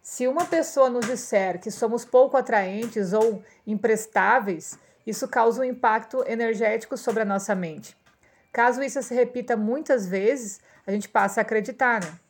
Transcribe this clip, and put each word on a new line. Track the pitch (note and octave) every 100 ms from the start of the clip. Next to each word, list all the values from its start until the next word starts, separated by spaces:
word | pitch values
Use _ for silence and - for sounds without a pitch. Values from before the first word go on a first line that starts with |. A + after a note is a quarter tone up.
Se | - - B3
uma | C#4+
pessoa | F4 E4 D#4+ - C4
nos | B3 A3+
disser | B3+ - G#3 F#3+ F3
que | A3
somos | G3+ A3+ A#3
pouco | A#3 B3+ C4+ C4+
atraentes | B3+ A3+ F#3+ G3 A#3 A3+ F#3+
ou | G#3+ A3 G3+ - _ -
imprestáveis, | G#3 A#3 A3 - - F#3+ B3 G3+ E3+ - - _ _
isso | - G#3+ C4
causa | - A#3 A#3
um |
impacto | B3+ B3 A#3 A3 A3+ C4 B3
energético | A3+ A#3 A3 A3 A3 - C4+
sobre | - A3
a |
nossa | G#3+ G3 G3
mente. | G3 F3 D#3 - _ _ _ _ _ _
Caso | - A#3+ B3
isso | C4+ C#4
se | B3+
repita | B3 A#3+ B3 - A#3
muitas | G#3+ C4 D#4 C4 F#3+
vezes, | F#3+ G3+ C4+ A3 - _ _ -
a |
gente | G#3 G3+
passa | - G3 G#3+
a |
acreditar, | A3 A3 G#3+ A#3 B3+ A#3
né? | E3+ E3 _